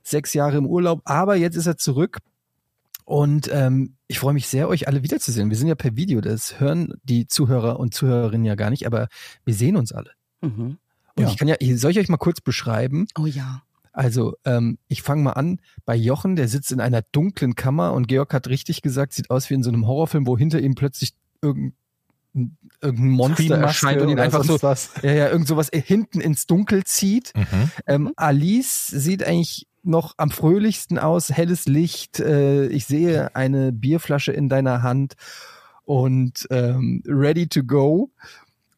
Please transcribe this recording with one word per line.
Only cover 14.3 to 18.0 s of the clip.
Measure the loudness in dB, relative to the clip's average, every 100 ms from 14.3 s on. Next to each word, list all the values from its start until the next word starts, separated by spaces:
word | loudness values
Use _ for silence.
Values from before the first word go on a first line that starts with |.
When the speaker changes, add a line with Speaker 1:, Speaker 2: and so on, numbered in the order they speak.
| -4
Speaker 1:
ähm, | -2 0 0 -2 -6
ich | -8
fang | -2 0
mal | 0
an | 0 -4 -4 _ -12
bei | -4
Jochen, | 0 0 0 0
der | 0 0
sitzt | -2 -4
in | -2
einer | 0 0
dunklen | 0 0 0 0 -2
Kammer | 0 0 0 0
und | 0